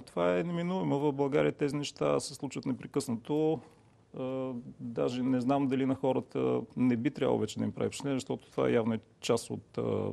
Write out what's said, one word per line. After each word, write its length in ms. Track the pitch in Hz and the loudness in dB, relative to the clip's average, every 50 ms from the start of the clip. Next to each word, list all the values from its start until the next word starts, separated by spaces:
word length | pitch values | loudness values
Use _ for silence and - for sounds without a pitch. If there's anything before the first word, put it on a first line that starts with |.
| - | -8
това 320 | - - 175 175 175 180 180 | -8 -2 0 2 2 2 2
е 40 | 170 | 0
неминуемо. 560 | 170 175 170 170 175 185 190 180 147 139 139 | 0 -2 -2 -2 -2 -2 -2 0 0 0 2
В 140 | 143 151 139 | 2 2 2
България 400 | 139 143 143 135 156 151 151 147 | 2 0 2 4 4 4 2 2
тези 240 | - 156 143 127 | 0 0 0 0
неща 440 | 147 143 - - - - 73 73 135 | -2 -4 -6 -4 -2 0 2 2 2
се 140 | - - 147 | 0 -2 -8
случват 320 | - - 131 - 139 117 | -8 -8 -8 -6 -4 -4
непрекъснато. 920 | 143 127 113 - - - 147 131 - 117 110 - - 147 151 156 156 160 - - - - - - _ _ _ _ _ - - | -4 -4 -4 -6 -4 -4 -2 -2 -2 -4 -6 -4 -2 0 2 2 2 0 -2 -4 -10 -20 -20 -20 _ _ _ _ _ -10 -8
А, 340 | 131 127 131 131 131 131 127 120 - 131 - - | -6 -6 -4 -4 -4 -6 -6 -8 -10 -12 -14 -12
даже 420 | 131 120 117 127 143 139 123 127 123 | -10 -6 -2 -2 -2 0 0 0 0
не 180 | 131 131 127 | 2 2 2
знам 280 | 120 127 139 139 143 131 | 2 2 2 2 2 2
дали 180 | 131 127 135 | 2 2 2
на 80 | 131 131 | 0 0
хората 640 | 131 - 135 127 127 127 - - 135 131 127 123 127 123 - - | 0 0 0 0 0 -2 -4 -2 0 0 2 2 0 -2 -4 -2
не 200 | - 123 127 123 | 2 4 4 4
би 140 | 113 120 147 | 2 0 -2
трябвало 300 | - - 135 127 123 113 | -2 0 2 2 2 2
вече 180 | 107 104 - 113 | 0 -2 -2 -2
да 60 | 110 | -4
им 80 | 107 104 | -4 -2
прави 160 | - 110 107 | -2 -2 -4
впечатление, 280 | - - - 143 135 | -2 -4 -4 -2 -2
защото 340 | 127 120 - 131 117 - - | -2 -2 -4 -6 -6 -8 -6
това 180 | - - 131 131 | -2 0 2 4
явно 260 | 123 120 110 117 113 | 4 2 2 2 0
е 60 | 110 - - _ _ | -2 -4 -10 _ _
част 300 | - - 120 117 - - | 0 2 2 2 0 -2
от, 280 | 120 110 - - - 117 | -8 -8 -10 -8 -6 -4
а, 280 | 117 117 113 101 98 101 | -2 0 0 0 -2 -2